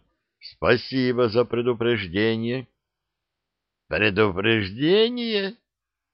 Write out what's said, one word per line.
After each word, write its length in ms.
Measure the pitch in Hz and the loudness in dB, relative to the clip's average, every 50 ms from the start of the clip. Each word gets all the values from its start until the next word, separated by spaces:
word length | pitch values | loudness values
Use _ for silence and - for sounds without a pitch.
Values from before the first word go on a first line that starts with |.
| _ _ _ _ _ _ _ _ | _ _ _ _ _ _ _ _
Спасибо 920 | - - - - - 90 123 117 - - 131 135 127 123 123 120 123 113 | -20 -20 -8 0 2 2 2 2 0 -2 -2 0 0 0 2 2 2 2
за 160 | 101 120 120 | 2 2 0
предупреждение. 1200 | 117 - 120 120 123 120 107 113 117 120 107 98 90 80 101 107 113 113 113 113 117 123 131 127 - _ _ _ _ _ _ _ _ _ _ _ _ _ _ _ _ _ _ _ _ _ _ _ - | 0 0 -2 0 0 0 0 0 0 0 0 -2 -4 -2 0 0 0 0 -2 -2 -4 -6 -6 -8 -12 _ _ _ _ _ _ _ _ _ _ _ _ _ _ _ _ _ _ _ _ _ _ _ -6
Предупреждение? 1700 | - 95 107 107 92 98 110 107 85 92 98 113 113 110 101 92 98 117 143 160 190 214 226 233 247 247 233 226 220 202 196 196 233 - _ _ _ _ _ _ _ _ _ _ | -2 0 0 0 2 2 2 2 2 0 0 2 2 0 0 -4 -6 -2 0 2 2 2 2 0 -2 -4 -6 -4 -4 -4 -4 -6 -8 -12 _ _ _ _ _ _ _ _ _ _